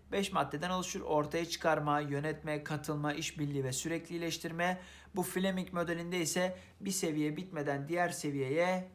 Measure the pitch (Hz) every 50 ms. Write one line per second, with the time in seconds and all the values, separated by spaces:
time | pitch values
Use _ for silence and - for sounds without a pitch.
0 | - - - 202 196 196 196 165 143 - - 147 170 180 185 185 180 - - 190
1 | - - 156 151 147 147 - 165 170 165 - - - 165 156 151 147 147 147 147
2 | 151 143 143 139 147 156 147 151 - 156 151 151 151 - 156 147 147 - 151 147
3 | 147 151 147 156 156 - - - 147 143 143 139 135 127 131 - - 156 165 160
4 | 160 - 170 170 170 165 160 - - 165 160 170 175 180 185 185 - - - -
5 | - - - 180 180 185 - 185 190 190 185 185 185 - - 170 170 165 170 170
6 | 170 170 185 180 165 147 - 185 180 185 185 - - - - - - 196 190 -
7 | 185 165 151 151 151 151 151 170 185 185 - 151 143 147 139 139 143 147 170 175
8 | 175 175 175 - - 151 139 139 135 131 143 165 175 185 185 185 185 -